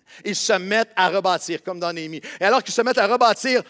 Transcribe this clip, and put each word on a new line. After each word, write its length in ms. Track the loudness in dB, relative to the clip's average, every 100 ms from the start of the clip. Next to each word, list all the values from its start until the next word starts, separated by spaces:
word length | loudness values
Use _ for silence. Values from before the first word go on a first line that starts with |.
| _ -12 -8
Ils 100 | -4
se 160 | 0
mettent 400 | 0 0 -2 0 2
à 100 | 2
rebâtir, 560 | 2 0 -2 -4 -8
comme 160 | -8 -6
dans 140 | -6
Néhémie. 260 | -6 -10 -12 -12 -2
Et 20 |
alors 180 | 2 2
qu'ils 120 | 0
se 80 | -2
mettent 160 | 0 2
à 100 | 2
rebâtir, 560 | 4 4 2 0 -2